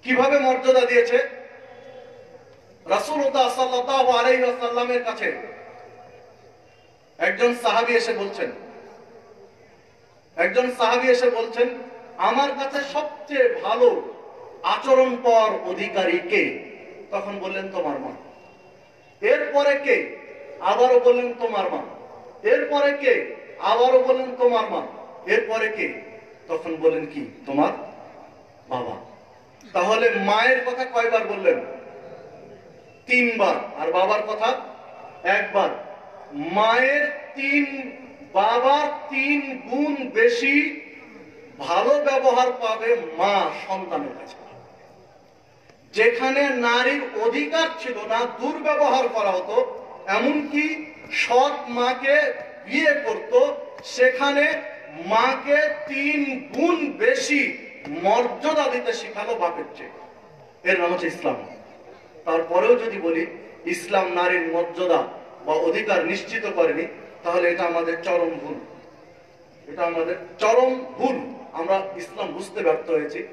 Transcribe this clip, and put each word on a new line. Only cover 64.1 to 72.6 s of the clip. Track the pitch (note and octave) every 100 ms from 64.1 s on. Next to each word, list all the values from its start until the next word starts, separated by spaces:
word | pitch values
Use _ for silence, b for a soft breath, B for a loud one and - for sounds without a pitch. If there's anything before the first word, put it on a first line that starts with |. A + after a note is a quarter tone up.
নারীর | F3 F3+ F3
মর্যাদা | E3 E3+ E3+ E3 F3+ D#3 - - - - D3+
বা |
অধিকার | D#3+ E3+ G#3+ G#3 F#3 E3
নিশ্চিত | G3 - A#3 G#3
করেনি, | F3 D#3+ D3 - - - -
তাহলে | E3+ F3 F3
এটা | E3+
আমাদের | F3 E3+ E3 E3
চরম | F#3+ F3 E3
ভুল, | D3+ D3 - - - - - - - - - - - -
এটা | F3
আমাদের | E3+ E3 E3 F#3 - -
চরম | G#3+ A#3 C4
ভুল। | B3+ - - B3+ A#3+ - - -
আমরা | D#3+ E3+ G3 F#3+ F#3
ইসলাম | - - -
বুঝতে | F3+ G3 -